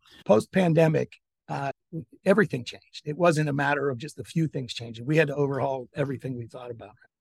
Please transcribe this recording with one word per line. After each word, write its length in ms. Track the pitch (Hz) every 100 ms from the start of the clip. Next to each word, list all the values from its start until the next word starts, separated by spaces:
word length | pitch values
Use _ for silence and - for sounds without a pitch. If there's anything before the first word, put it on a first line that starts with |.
| _ - -
Post-pandemic, 880 | 214 - 190 180 160 160 143 127 - _ _ -
uh, 240 | 147 139 - _ 165 - - 185
everything 360 | 202 165 131
changed. 380 | 117 - _ - 151
It 100 | 151
wasn't 320 | 175 147 151
a 60 |
matter 340 | 139 143 147 139
of 80 | 120
just 220 | 110 -
a 60 |
few 240 | 113 165 160
things 260 | 143 120
changing. 320 | - 117 113 120
We 100 | 156
had 120 | 151
to 60 |
overhaul 540 | 143 139 135 139 135 123 -
everything 400 | 139 123 135 120
we 100 | 113
thought 240 | 123 123
about. 220 | 117 104 - _ _